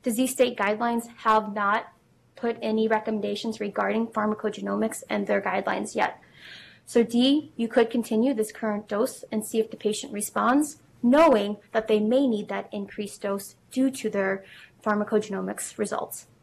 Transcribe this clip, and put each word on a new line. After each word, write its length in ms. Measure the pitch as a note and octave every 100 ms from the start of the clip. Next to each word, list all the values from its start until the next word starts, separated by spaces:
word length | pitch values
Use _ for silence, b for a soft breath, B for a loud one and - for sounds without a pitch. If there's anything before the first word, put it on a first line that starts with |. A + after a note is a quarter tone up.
disease 300 | B3+ A3 C4
state 260 | - B3 A#3+
guidelines 500 | G3+ G#3+ A#3 A#3 A#3 -
have 380 | A3+ A3 G3+
not 320 | G#3 G3+ A3 - _ _ _ _ -
put 220 | A#3 A3+
any 260 | A3+ A3 A3
recommendations 720 | A3 A3 G#3+ G3+ G#3 A#3 A3
regarding 480 | G#3 G#3 G3 G#3+ A3+
pharmacogenomics 960 | A3 G#3+ G#3+ G#3+ G3+ G3 G3+ A3 - -
and 180 | G#3+ G3+
their 140 | G3+
guidelines 540 | G3 F#3+ F#3+ F#3 G#3+
yet. 260 | A3+ F#3+ - B B B B B B
So 180 | - A#3+
D, 500 | A#3 A#3+ C4 D4 - -
you 120 | A3+
could 200 | B3 A3+
continue 460 | B3 A3 A3 B3+
this 180 | A3 G#3+
current 340 | - A3 G#3 G#3+
dose 380 | G#3 B3+ - -
and 140 | A3 G#3+
see 120 | A3+
if 120 | A3
the 80 | -
patient 340 | G#3 G#3+ -
responds, 640 | G#3 G#3 G3+ G#3+ C#4 D4+ - _ _
knowing 540 | A#3+ C#4+ E4 A3+ G3+ G#3 _
that 160 | A3+ A3
they 120 | G#3+
may 260 | G#3+ B3+ C#4
need 220 | G#3+ -
that 200 | G3 -
increased 520 | G#3 G3 - G3+ -
dose 340 | G3+ G3+ - _ _
due 200 | B3+ C4+
to 180 | C4 G#3+
their 340 | G3+ F#3+ G3 B B B _
pharmacogenomics 920 | G#3+ G#3 G#3 G#3+ G#3 F#3+ F#3+ G#3+ - -
results. 480 | G#3 - - - - _